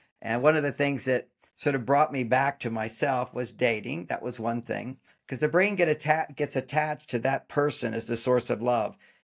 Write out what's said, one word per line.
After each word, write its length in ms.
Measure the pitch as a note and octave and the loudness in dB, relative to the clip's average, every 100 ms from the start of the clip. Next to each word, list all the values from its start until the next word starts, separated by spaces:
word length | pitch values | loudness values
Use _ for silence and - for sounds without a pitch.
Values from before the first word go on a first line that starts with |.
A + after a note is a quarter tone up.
| _ _ | _ _
And 220 | - A#2 | -4 2
one 140 | C#3 D#3 | 4 4
of 60 | |
the 100 | C#3+ | 2
things 320 | - C#3+ C3+ | 0 -2 0
that 240 | B2+ B2+ - _ _ - | 0 0 -2 _ _ -4
sort 180 | D3 | 0
of 100 | C#3 A2+ | 0 4
brought 260 | C#3 D#3 | 4 4
me 120 | C#3+ | 0
back 340 | A#2+ B2+ C#3 - | 2 2 2 0
to 100 | B2 | -4
myself 600 | A2+ A2 - C#3+ C3 B2 | -4 -4 -2 0 0 -2
was 180 | A#2+ B2 | -6 -8
dating. 540 | - B2 A2 A2+ D#3 F3 | 0 0 0 -4 -6 -4
That 160 | - | -6
was 180 | B2 A#2 | -6 -4
one 220 | A2+ A#2 | -4 -4
thing, 340 | A#2 G#2 A2 C3 _ _ - | -4 -6 -6 -12 _ _ -10
'cause 120 | B2 | -2
the 80 | D3+ | 0
brain 280 | D#3+ G3 G3+ | 2 2 2
get 120 | E3+ | 2
atta-, 460 | D3+ D3 D#3 D#3 | 2 2 0 0
gets 220 | C#3 D3 C#3 | -4 -2 -2
attached 540 | C3 D3+ D3+ D3+ - | -2 -2 -2 -4 -4
to 80 | A#2+ | -2
that 280 | C3 C3+ - | 0 -2 -2
person 460 | - C#3+ - A#2+ | 0 0 0 -4
as 120 | A2 - | -4 -4
the 100 | A2+ | -2
source 340 | - B2+ - | 2 2 2
of 120 | G#2+ | -2
love. 340 | A#2+ A#2+ G#2 - _ _ | 2 0 0 -6 _ _